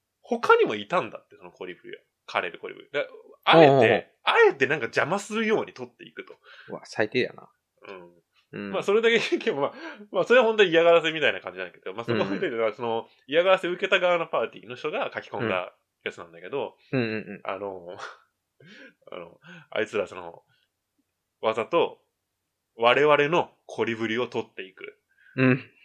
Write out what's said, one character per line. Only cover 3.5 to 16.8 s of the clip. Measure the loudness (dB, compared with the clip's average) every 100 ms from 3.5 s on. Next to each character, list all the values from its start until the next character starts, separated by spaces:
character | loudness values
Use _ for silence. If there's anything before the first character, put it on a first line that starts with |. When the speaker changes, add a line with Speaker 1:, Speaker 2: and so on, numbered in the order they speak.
| 8
Speaker 1:
え | 10
て、 |
Speaker 2:
お |
う | 8
お |
う |
お | 6
う。 | 4 -2 _
Speaker 1:
あ | 0 4 4
え |
て | 4 0
な | -2
ん |
か |
邪 | -4 -2 -2
魔 | -2
す | -4
る | -4 -2
よ | -2
う |
に | -2
撮 | -10
っ | -16
て | -16 -20
い |
く | -18 -18
と。 | -18 -20 -20 -16
Speaker 2:
う |
わ、 | -16
最 | -10 -4 -2
低 | -2
や | -4
な。 | -6 -20 _ _ _ -18
Speaker 1:
う |
ん。 | -18 -20 _ _ _ _
Speaker 2:
う | -12 -6
ん。 |
Speaker 1:
ま | -6
あ、 |
そ | 0
れ | 2
だ | 2
け、 | 2 0 -2
<laughs> |
で | -2
も | -2
ま | -2
あ、 | -4 -16 -16 -8
ま | -2
あ、 |
そ | 4
れ | 4
は | 4
本 | 4
当 |
に | 4
嫌 | 6
が | 6
ら | 6
せ | 4
み | 0
た | -2
い |
な | -2
感 | -8
じ | -10
な |
ん | -12
だ |
け | -12
ど、 | -12
ま | -8
あ、 |
そ | -2
こ | -2
で、 |
Speaker 2:
う | 0
ん | -2 -4 -2
う | -4
ん。 |
Speaker 1:
そ | -4
の、 | -4 -6 -6 _ -4
嫌 | 0
が | 4
ら | 2
せ | 0
を |
受 | -4
け | 0
た | 0
側 | 2 0
の | -2
パ | -4
ー | -4
テ | -8
ィ |
ー | -18
の | -10
人 | -8
が | -6 -8
書 | -8
き | -10
込 | -6 -2
ん |
だ | -2 -4 _ _ _
や | -12
つ | -12
な |
ん | -18
だ | -18
け | -10
ど、 | -8 -8 -10